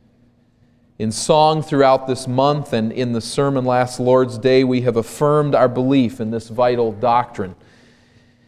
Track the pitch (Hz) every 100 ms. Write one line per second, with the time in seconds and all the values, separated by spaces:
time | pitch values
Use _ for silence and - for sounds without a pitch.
0 | _ _ _ _ _ _ _ _ _ -
1 | 110 107 - 156 156 156 - 139 135 131
2 | 135 123 - 127 139 147 139 117 110 117
3 | 123 117 - - 139 135 127 123 123 -
4 | 123 127 127 113 127 131 131 127 123 113
5 | 110 - 147 151 147 139 127 120 127 139
6 | 117 - 110 113 - 113 123 120 117 104
7 | 120 120 120 - 92 90 _ _ _ _
8 | _ _ _ _